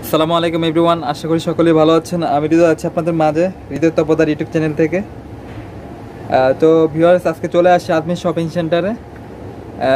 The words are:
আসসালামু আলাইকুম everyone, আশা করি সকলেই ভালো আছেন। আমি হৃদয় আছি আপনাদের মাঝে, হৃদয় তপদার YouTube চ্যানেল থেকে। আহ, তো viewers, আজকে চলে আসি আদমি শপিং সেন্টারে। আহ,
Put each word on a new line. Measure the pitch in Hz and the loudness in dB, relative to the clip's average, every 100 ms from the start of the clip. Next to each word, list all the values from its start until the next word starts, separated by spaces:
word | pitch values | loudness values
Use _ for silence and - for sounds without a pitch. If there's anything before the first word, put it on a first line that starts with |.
| - | -2
আসসালামু | 156 160 | 0 2
আলাইকুম | 170 170 170 | 2 0 0
everyone, | 165 160 170 170 | 0 2 2 2
আশা | 139 151 160 | -2 -6 -2
করি | 165 | -2
সকলেই | 160 160 165 | -2 0 4
ভালো | 160 156 | 4 4
আছেন। | 165 160 175 | 4 0 -4
আমি | 156 143 151 | 0 0 2
হৃদয় | 165 170 | 4 4
আছি | 156 170 | 2 -2
আপনাদের | 175 165 | -4 -2
মাঝে, | 165 156 151 180 | 2 2 2 -2
হৃদয় | 185 - 139 160 | -2 -10 0 0
তপদার | 160 156 156 156 | 2 0 2 2
YouTube | 151 160 | 0 -2
চ্যানেল | 160 156 | -2 -2
থেকে। | 151 160 175 | 0 0 -2
আহ, | 208 - - - - - - - - - - - - 127 131 131 | -6 -14 -16 -16 -14 -14 -14 -16 -16 -16 -16 -16 -2 2 2 4
তো | 160 160 160 | 4 4 2
viewers, | 151 170 180 175 | 2 4 4 2
আজকে | 160 170 | -4 -2
চলে | 175 175 | 2 4
আসি | 175 - | 4 2
আদমি | 165 160 175 | -2 -2 -4
শপিং | 180 165 165 | -2 -2 -4
সেন্টারে। | 175 165 170 180 | -4 -2 0 -2
আহ, | 233 - - - - - - - - 131 | -6 -10 -18 -18 -16 -16 -14 -14 -4 0